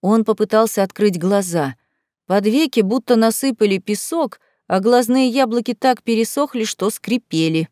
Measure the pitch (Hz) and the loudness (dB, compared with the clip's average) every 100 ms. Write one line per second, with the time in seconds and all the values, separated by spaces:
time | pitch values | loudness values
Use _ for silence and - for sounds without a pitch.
0 | 185 226 220 214 214 214 220 - 196 - | 2 0 0 -2 0 2 2 0 -4 0
1 | 208 175 175 202 185 170 139 127 _ _ | 0 0 0 0 0 -2 -4 -6 _ _
2 | _ _ _ 190 208 247 320 - 196 247 | _ _ _ 0 2 2 0 0 0 0
3 | - 240 226 226 269 233 208 196 - 208 | 2 2 2 0 -4 0 0 0 -2 -6
4 | - 339 277 - _ _ _ 185 202 247 | -4 -4 -4 -6 _ _ _ -2 2 2
5 | 226 254 262 240 262 240 226 247 262 247 | 2 2 2 0 0 -2 -4 -2 0 0
6 | - 226 226 - 285 247 220 - 220 - | 0 0 0 -2 -4 -2 -6 -2 -4 -4
7 | - 240 _ 160 160 160 156 | -4 -4 _ -2 0 0 -4